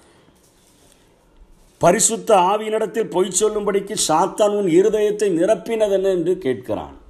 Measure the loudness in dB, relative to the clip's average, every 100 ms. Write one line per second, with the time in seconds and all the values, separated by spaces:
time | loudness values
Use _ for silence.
0 | _ _ _ _ _ _ _ _ _ _
1 | _ _ _ _ -20 _ _ 0 2 4
2 | 0 -2 2 4 4 0 -2 -4 -4 -4
3 | -4 -2 -2 0 -2 -2 -2 -2 -4 -6
4 | 0 2 2 2 0 2 2 4 4 2
5 | 0 0 0 0 0 0 -2 -2 0 2
6 | 0 0 -2 -2 -2 -4 -6 -8 -8 -16
7 | -20